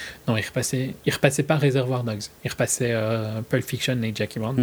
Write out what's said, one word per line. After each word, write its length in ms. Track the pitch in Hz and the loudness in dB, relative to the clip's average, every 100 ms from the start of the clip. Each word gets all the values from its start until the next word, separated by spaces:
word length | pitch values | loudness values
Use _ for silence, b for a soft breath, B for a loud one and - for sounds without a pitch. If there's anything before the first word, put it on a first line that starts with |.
| B B - | B B 0
non, 100 | 110 | 0
il 60 | |
repassait, 500 | - - - 131 131 - - | 0 -2 -2 -2 -2 -2 -2
il 60 | |
repassait 300 | - 143 143 | 4 2 4
pas 120 | 143 151 | 2 4
Reservoir 460 | 143 131 127 127 | 4 2 2 0
Dogs, 200 | 117 104 - - | -2 -4 -8 -8
il 60 | - | -8
repassait, 400 | - 120 - 120 | -2 0 2 0
euh, 500 | 113 110 113 107 110 110 | 2 2 0 -2 -4 0
Pulp 160 | 127 | -2
Fiction 380 | - 123 - 127 | 0 -4 -2 0
et 100 | 110 | -2
Jackie 280 | 104 104 117 | -2 -4 -2
Brown. 160 | 110 131 | -2 2